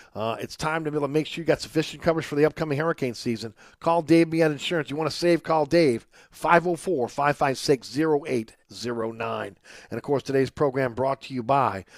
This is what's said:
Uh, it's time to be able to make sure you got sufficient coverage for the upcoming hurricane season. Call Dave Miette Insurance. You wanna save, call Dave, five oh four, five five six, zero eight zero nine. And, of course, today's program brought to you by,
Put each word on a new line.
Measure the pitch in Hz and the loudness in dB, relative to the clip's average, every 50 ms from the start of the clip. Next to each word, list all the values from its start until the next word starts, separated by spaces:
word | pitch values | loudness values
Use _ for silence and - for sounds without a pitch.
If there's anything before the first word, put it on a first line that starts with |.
| - _ - | -20 _ -8
Uh, | 104 107 113 110 95 | -4 -4 -4 -4 -4
it's | 107 117 - | -8 -10 -8
time | - - 156 160 165 160 | -6 -4 -4 -2 -2 -2
to | 151 | -4
be | 147 | -2
able | 151 143 | -2 -2
to | 135 143 | 0 0
make | 156 147 | -2 -2
sure | - - 170 | -2 -6 -4
you | 165 | 0
got | 151 147 - | 0 0 0
sufficient | - - - 156 151 - - 143 - | -2 -4 -2 -2 -2 -2 -6 -4 -2
coverage | 170 160 160 147 | 0 0 0 -2
for | - 151 | -2 2
the | 143 151 | 2 2
upcoming | 151 - - 160 156 143 | 2 2 0 -4 -2 -2
hurricane | 135 156 165 156 - 139 123 113 | -2 -2 -2 -2 -2 -4 -6 -6
season. | - - 127 117 107 113 113 107 - - - _ - | -4 -4 -4 -4 -4 -6 -12 -14 -18 -20 -20 _ -4
Call | - 165 170 170 156 | 0 0 2 2 4
Dave | 135 165 165 165 160 | 6 6 6 6 4
Miette | 160 160 165 156 | 2 2 2 2
Insurance. | 147 135 - - 180 165 143 - | 0 -2 -4 -2 -2 -2 -2 -4
You | 139 | -4
wanna | 151 160 147 | -4 -4 -4
save, | - - 170 175 170 160 | -2 0 2 2 2 2
call | - - 160 156 151 | 2 0 2 2 2
Dave, | 135 165 175 165 135 117 113 - _ _ - - _ | 4 4 4 4 4 2 0 -4 _ _ -20 -20 _
five | - - - 156 170 170 165 | -10 -4 2 4 4 6 4
oh | 180 175 | 2 -2
four, | - - 196 180 135 120 | -4 -2 -2 -2 0 -2
five | 107 - - 143 147 147 | -2 -2 0 2 2 2
five | - 151 139 127 | 2 0 0 0
six, | - - - 143 123 - - | 0 0 0 0 0 -2 -4
zero | 120 139 160 160 151 143 165 | -4 0 2 2 2 0 0
eight | 147 131 117 110 - - _ _ - | -2 -4 -4 -4 -6 -12 _ _ -20
zero | 107 104 110 120 120 117 110 113 | -14 -10 -8 -6 -4 -4 -6 -6
nine. | 113 110 110 113 110 107 107 101 98 _ _ - - - - - | -6 -6 -6 -6 -6 -6 -6 -8 -12 _ _ -20 -20 -20 -14 -10
And, | 113 | -10
of | 117 - | -6 -2
course, | - 143 127 | -2 -2 -2
today's | - - 135 135 135 120 | 0 0 0 2 2 0
program | - - 156 139 123 139 131 123 113 | 0 0 -2 0 0 0 -2 -2 -2
brought | 120 131 135 135 - - | -2 -2 -2 -2 -4 -8
to | - 139 | -8 -8
you | 127 | -4
by, | 113 117 135 139 127 110 98 95 92 _ - | 0 2 2 4 4 2 0 -4 -8 _ -18